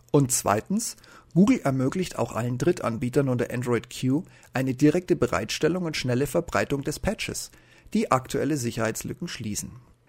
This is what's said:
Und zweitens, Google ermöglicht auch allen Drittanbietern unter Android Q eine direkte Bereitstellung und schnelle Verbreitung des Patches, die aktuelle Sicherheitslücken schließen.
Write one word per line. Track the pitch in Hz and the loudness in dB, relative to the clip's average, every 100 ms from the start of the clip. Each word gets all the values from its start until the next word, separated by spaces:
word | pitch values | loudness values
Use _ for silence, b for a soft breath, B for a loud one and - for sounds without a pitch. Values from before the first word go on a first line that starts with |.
| _ | _
Und | 147 135 | 2 4
zweitens, | - - 104 - 202 - - B B B | 2 2 0 0 -4 -4 -10 B B B
Google | 160 208 254 | 4 6 6
ermöglicht | 143 131 131 185 180 - | 2 0 0 -2 -4 -4
auch | 117 | -4
allen | 135 123 123 | -2 -4 0
Drittanbietern | 151 180 - 104 123 143 135 | 0 0 -2 -2 0 0 2
unter | 123 120 | 0 -2
Android | 127 120 117 - | -4 0 -2 -2
Q | - 127 139 - B B | -4 0 0 -2 B B
eine | 131 131 131 | -4 -2 4
direkte | 147 175 180 156 | 4 4 2 2
Bereitstellung | 120 85 107 - 156 180 170 | 2 0 -2 0 0 0 -4
und | 147 | -4
schnelle | 127 123 143 | 0 0 0
Verbreitung | 170 - 101 107 143 | 0 0 0 0 -2
des | 139 147 | -4 -4
Patches, | - 214 - - - b b b b | -4 -4 -6 -8 -10 b b b b
die | 208 214 | -2 2
aktuelle | 127 123 131 127 151 | 0 0 -2 0 0
Sicherheitslücken | 117 113 110 113 - - 85 | -2 -2 -2 -2 -6 -8 -10
schließen. | - 110 101 - - - _ | -8 -6 -6 -8 -14 -20 _